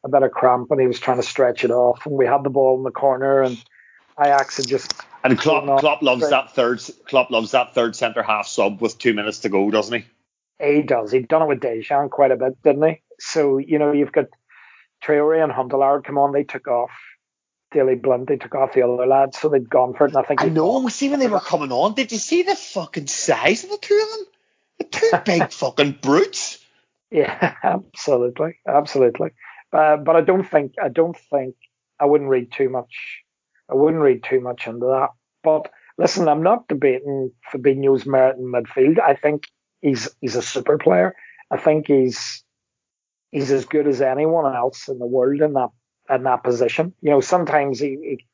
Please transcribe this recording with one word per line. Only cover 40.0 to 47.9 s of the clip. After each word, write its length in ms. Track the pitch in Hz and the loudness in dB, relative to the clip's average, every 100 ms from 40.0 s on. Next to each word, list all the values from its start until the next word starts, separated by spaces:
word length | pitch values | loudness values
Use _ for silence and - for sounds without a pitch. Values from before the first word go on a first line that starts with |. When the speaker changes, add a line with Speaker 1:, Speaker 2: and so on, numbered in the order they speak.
| - _ | -6 _
Speaker 1:
he's 140 | 127 120 | -6 -6
a 60 | |
super 360 | - 135 - 147 | -6 -4 -2 0
player. 380 | - 180 180 - - - _ | 0 0 0 -4 -20 -20 _
I 60 | - | -2
think 300 | 160 151 147 | 0 0 2
he's, 560 | 139 127 117 - - _ _ _ _ _ _ _ _ _ | 2 2 -4 -12 -14 _ _ _ _ _ _ _ _ _
he's 200 | 139 135 | -6 0
as 140 | 135 123 | -2 0
good 220 | 151 147 | 0 0
as 140 | 127 | 0
anyone 540 | 135 131 156 165 143 123 | 0 0 0 2 0 -2
else 320 | 127 - - | -4 -6 -12
in 100 | 127 | -8
the 80 | 123 | -2
world 360 | 131 127 143 | 0 0 2
in 120 | 151 | 0
that, 160 | 135 123 _ _ _ - | 0 -4 _ _ _ -4
in 140 | 135 | -2
that 200 | 127 123 | 0 0
position. 500 | 123 120 127 - 170 _ | 0 0 0 0 -4 _
You 100 | 151 | 2
know, 100 | 143 | 2
sometimes 580 | - 180 156 151 139 120 | 2 0 2 0 0 -4
he 380 | 143 | -6